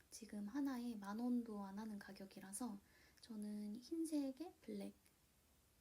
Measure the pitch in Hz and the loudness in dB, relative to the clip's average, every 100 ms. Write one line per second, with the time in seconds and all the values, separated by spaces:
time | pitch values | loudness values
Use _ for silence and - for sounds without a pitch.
0 | - - 214 208 208 269 277 247 240 214 | -18 -14 -8 -4 -2 2 2 2 0 -2
1 | 196 214 247 247 226 208 196 196 220 202 | -2 4 8 8 6 0 -2 -2 -2 -4
2 | - 196 196 - 190 202 247 202 - - | -6 -8 -8 -8 -8 -2 -2 -2 -10 -20
3 | - - - 214 208 208 208 214 247 330 | -20 -20 -10 -4 -2 -2 -2 -4 -4 0
4 | 320 302 269 262 349 - - 208 196 - | 2 2 2 -2 -8 -10 -8 -6 -6 -10
5 | - - - - - - - - | -20 -20 -20 -20 -20 -20 -20 -20